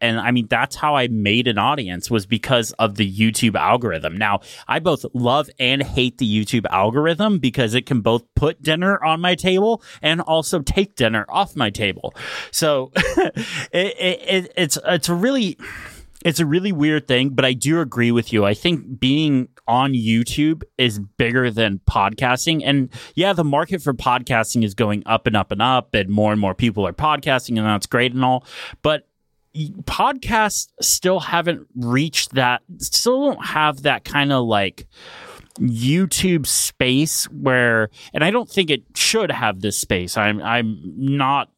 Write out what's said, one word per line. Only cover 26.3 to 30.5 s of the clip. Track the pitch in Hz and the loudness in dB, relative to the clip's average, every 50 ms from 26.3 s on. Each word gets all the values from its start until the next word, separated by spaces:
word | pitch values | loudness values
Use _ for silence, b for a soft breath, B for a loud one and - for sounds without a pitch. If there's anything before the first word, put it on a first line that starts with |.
and | 107 107 | 2 2
more | 101 95 92 | 0 -2 0
people | - 123 117 98 107 98 85 | 0 0 0 0 0 -2 -2
are | |
podcasting, | 87 - 143 156 151 139 - 151 135 123 - - 120 110 | -2 -2 -2 0 0 0 0 0 0 0 0 -2 -2 0
and | 107 | 0
that's | 107 104 98 - | 0 0 0 -2
great | - - 120 123 127 123 | -2 0 0 0 0 0
and | 131 131 | 0 2
all. | 127 127 127 B B B B B B B B | 2 0 0 B B B B B B B B
But | - 151 156 147 - _ _ _ _ _ _ _ _ _ - | -2 0 0 -2 -4 _ _ _ _ _ _ _ _ _ -10
y-, | 156 156 151 - - - | -8 -8 -8 -10 -12 -10
podcasts | - - - 214 269 294 - - - 233 220 214 202 | -6 -2 0 0 0 0 -2 -4 -2 0 0 0 0